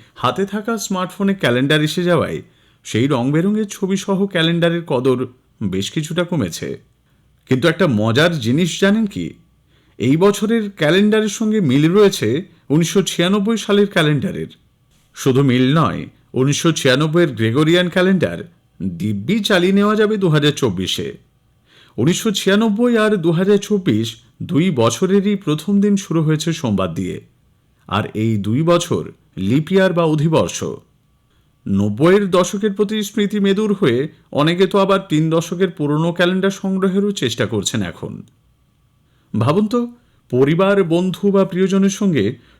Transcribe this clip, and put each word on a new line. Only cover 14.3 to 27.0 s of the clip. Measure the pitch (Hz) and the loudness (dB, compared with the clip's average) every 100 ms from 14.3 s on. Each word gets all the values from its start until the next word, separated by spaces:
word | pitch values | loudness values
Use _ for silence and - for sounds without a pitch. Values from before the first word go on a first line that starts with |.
| 78 80 - _ _ _ _ _ | -6 -10 -14 _ _ _ _ _
শুধু | - 139 127 | -4 0 4
মিল | 139 123 127 156 | 4 4 2 2
নয়, | 127 80 73 _ _ | 0 -2 -10 _ _
উনিশশো | - 131 143 170 | -2 0 2 0
ছিয়ানব্বই | 160 135 127 156 160 | 0 2 2 2 2
এর | 170 | 0
গ্রেগরিয়ান | 113 110 123 156 175 180 | 0 0 2 2 2 2
ক্যালেন্ডার | 185 180 190 110 85 - _ _ _ | 0 2 2 0 -4 -12 _ _ _
দিব্যি | 95 85 101 101 110 220 | -8 -6 -4 -4 -2 -2
চালিয়ে | 202 190 175 | 0 2 4
নেওয়া | 196 202 | 4 2
যাবে | 214 208 214 | 2 2 2
দু | 190 | 2
হাজার | 151 147 | 2 2
চব্বিশে। | 143 127 90 92 - 73 - _ _ _ _ _ _ _ - | 0 -2 -2 -4 -4 -8 -10 _ _ _ _ _ _ _ -2
উনিশশো | 127 147 226 | 0 0 -2
ছিয়ানব্বই | 202 - 202 226 208 247 233 | -2 0 2 2 2 2 2
আর | 214 208 | 2 2
দু | 165 | 0
হাজার | 165 190 202 | 0 2 2
চব্বিশ | 202 208 180 107 113 - _ _ | 2 -2 0 0 -2 -8 _ _
দুই | 101 117 185 | -2 0 0
বছরেরই | 135 113 - 185 202 196 202 | 2 0 2 2 2 2 -2
প্রথম | 180 151 - 202 | -2 -4 0 2
দিন | 208 196 | 2 2
শুরু | - 165 | 0 0
হয়েছে | 156 156 165 | 0 0 -2
সোমবার | 160 123 98 92 | -4 -2 0 -2
দিয়ে। | 82 | -4